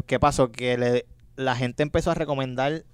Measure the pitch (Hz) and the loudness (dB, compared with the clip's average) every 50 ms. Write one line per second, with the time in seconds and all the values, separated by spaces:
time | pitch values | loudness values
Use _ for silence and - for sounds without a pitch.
0 | - - 131 123 147 147 135 - 131 120 113 - 123 123 123 120 123 120 123 123 | 0 -2 0 2 2 2 4 4 2 2 0 -2 -2 -2 0 2 2 2 2 2
1 | - - - - - - - - 131 127 123 123 131 123 120 - 147 147 - 165 | 0 -4 -10 -20 -20 -16 -10 -4 -2 -2 -2 0 -2 -2 -2 -2 -2 0 0 0
2 | 160 175 165 160 160 147 143 135 135 127 127 123 135 143 156 160 - - | 0 0 -2 -2 -2 -2 -2 -2 -4 -4 -2 -2 -2 -2 -2 -4 -8 -12